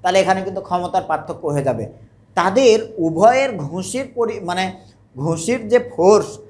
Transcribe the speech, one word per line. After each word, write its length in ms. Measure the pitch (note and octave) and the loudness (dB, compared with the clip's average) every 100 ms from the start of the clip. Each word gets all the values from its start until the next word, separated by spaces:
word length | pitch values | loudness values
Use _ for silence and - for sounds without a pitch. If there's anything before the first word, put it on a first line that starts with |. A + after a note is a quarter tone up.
তাহলে 180 | F3+ F#3+ | 2 2
এখানে 220 | F3+ F#3+ | 2 0
কিন্তু 200 | G3 F#3+ | -2 -8
ক্ষমতার 420 | - F3+ F3 F#3 F#3 | -6 -6 -2 -4 -2
পার্থক্য 400 | D3+ - B2+ D3+ | -6 -6 -8 -4
হয়ে 160 | C#3+ | -2
যাবে। 220 | C3+ A2+ G#2+ - - _ _ | -2 -4 -8 -14 -20 _ _
তাদের 580 | - F3+ G#3 C4 A3 - - | -2 0 4 4 4 0 -4
উভয়ের 540 | E3 D#3+ A3 C4 C4+ G3 | -2 4 4 6 -2 -4
ঘুষির 480 | D3 F3 F#3 B3+ C4 | -8 -8 -6 -8 -8
পরি-, 260 | B3 A3+ - | -4 -4 -4
মানে 280 | F3 F3+ F#3 F#3+ - _ _ B2+ | -6 -4 -4 -8 -20 _ _ -6
ঘুষির 500 | D3+ E3 - B3 G#3+ | -4 -2 -2 -4 2
যে 120 | A#3+ | 0
ফোর্স 600 | - - F3+ G#3+ - - | 0 2 6 6 2 -12